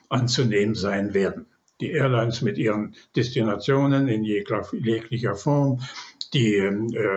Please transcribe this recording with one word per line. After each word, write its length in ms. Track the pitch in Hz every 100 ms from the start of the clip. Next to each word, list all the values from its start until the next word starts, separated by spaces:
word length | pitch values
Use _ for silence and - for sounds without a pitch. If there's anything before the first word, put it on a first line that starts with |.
| -
anzunehmen 640 | 127 120 - 113 104 104
sein 400 | 92 101 98 101
werden. 320 | 98 92 82 - _ _ -
Die 120 | 113
Airlines 500 | 151 135 120 117 -
mit 160 | - -
ihren 380 | 113 107 104 - - -
Destinationen 920 | 107 - 110 101 - 139 139 139 135
in 160 | 107
jegla-, 420 | 107 101 101 104 -
jeglicher 600 | - 113 113 - 123 107 101
Form, 440 | 151 143 139 123 127 - - - -
die, 220 | 143 113 101
ähm, 320 | 98 101 117
äh, 80 | 120 104